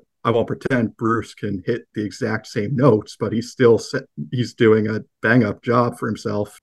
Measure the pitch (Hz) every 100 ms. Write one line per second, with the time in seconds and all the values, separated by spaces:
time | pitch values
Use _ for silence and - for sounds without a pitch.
0 | _ _ 123 117 110 127 - 127 110 -
1 | 113 110 104 - 104 98 90 120 - 110
2 | 104 - 113 113 - 120 104 127 139 107
3 | - - 117 117 113 - 120 110 - -
4 | - - 147 127 110 - 113 110 107 110
5 | - _ 110 123 104 95 - 123 120 117
6 | 120 104 110 104 101 -